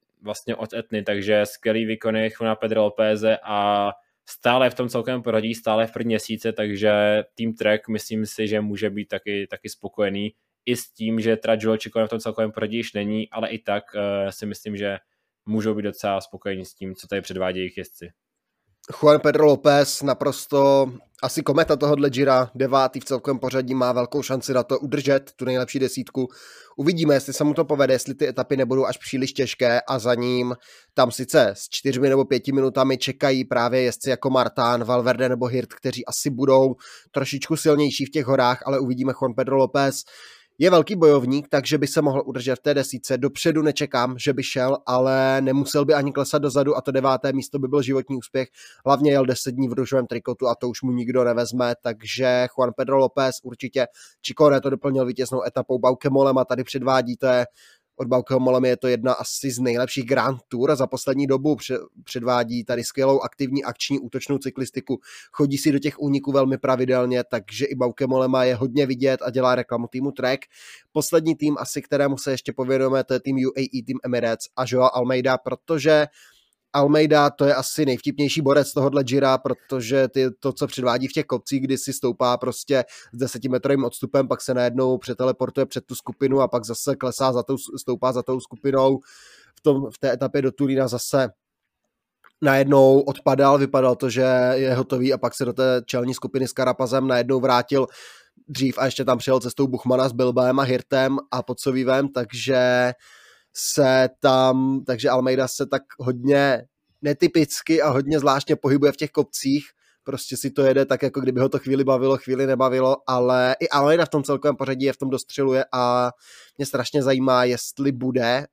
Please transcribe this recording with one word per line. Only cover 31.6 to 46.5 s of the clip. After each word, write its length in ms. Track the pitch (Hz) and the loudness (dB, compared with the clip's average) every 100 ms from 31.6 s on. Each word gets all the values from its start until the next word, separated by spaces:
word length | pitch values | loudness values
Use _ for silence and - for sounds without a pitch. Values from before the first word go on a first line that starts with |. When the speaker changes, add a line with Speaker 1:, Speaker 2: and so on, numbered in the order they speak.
| - | -10
Speaker 2:
čtyřmi 400 | - 135 127 139 | -6 -4 0 2
nebo 160 | 135 131 | 2 2
pěti 260 | 123 139 | 0 0
minutami 460 | 135 135 139 135 127 | 0 0 2 0 0
čekají 480 | - 131 143 131 120 | -4 -2 0 0 0
právě 360 | 123 120 127 | 0 2 2
jezdci 280 | 123 - 135 | 0 -2 -4
jako 200 | 123 139 | -2 0
Martán, 540 | 131 113 - 120 120 | 2 2 2 0 2
Valverde 460 | 113 123 120 120 127 | 2 0 2 0 0
nebo 160 | 120 120 | -2 -2
Hirt, 280 | 127 120 | -4 -6
kteří 320 | - 131 123 - | -6 -8 -6 -8
asi 240 | - 147 | -6 -4
budou 460 | 123 135 131 135 120 - - _ | 0 6 6 6 2 -12 -20 _
trošičku 440 | 139 135 139 - 160 | -6 -4 -6 -4 -2
silnější 500 | 160 147 143 - 135 | 2 4 2 -2 -4
v 60 | |
těch 140 | 156 127 | -4 0
horách, 380 | 135 123 123 139 | 2 4 2 -2
ale 140 | 135 | -2
uvidíme. 340 | 131 127 135 | -2 -2 -2
Juan 200 | 123 131 | -2 -4
Pedro 240 | 117 127 135 | -2 0 2
López 460 | 127 143 139 131 - - - - _ - | 2 2 0 -2 -10 -20 -20 -20 _ 0
je 80 | 175 | 4
velký 260 | 175 151 196 | 4 2 4
bojovník, 520 | 156 143 123 143 143 | 6 6 4 -2 -2
takže 280 | 139 123 147 | -2 0 -2
by 100 | 143 | -2
se 140 | 160 | 0
mohl 220 | 151 135 131 | 0 0 -4
udržet 300 | 127 123 123 | -6 -4 -4
v 60 | |
té 120 | 147 | 0
desítce. 440 | 143 135 120 - 127 | 0 -2 -6 -6 -2
Dopředu 440 | 139 139 170 156 | -2 -2 0 2
nečekám, 560 | 151 - 139 127 127 127 | 0 0 -2 -2 -2 -2
že 160 | 143 | -4
by 100 | 135 | -2
šel, 340 | 131 131 127 139 - | -2 -2 -2 -2 0
ale 560 | 127 131 135 135 135 | 0 2 2 2 2
nemusel 440 | 135 135 135 147 143 | 0 0 0 0 2
by 80 | |
ani 180 | 147 139 | 0 0
klesat 300 | 139 135 151 | -4 -2 -2
dozadu 340 | 139 | -2